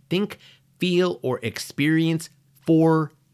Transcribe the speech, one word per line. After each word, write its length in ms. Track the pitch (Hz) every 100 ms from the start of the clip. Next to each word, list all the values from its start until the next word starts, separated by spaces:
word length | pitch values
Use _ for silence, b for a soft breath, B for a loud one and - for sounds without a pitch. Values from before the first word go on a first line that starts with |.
| -
think, 280 | 175 202 - B B B -
feel, 400 | 180 175 180 175
or 160 | 127 123
experience 840 | 113 - - - 147 160 165 160 - _ _ _ -
for 460 | 160 160 160 156 _ _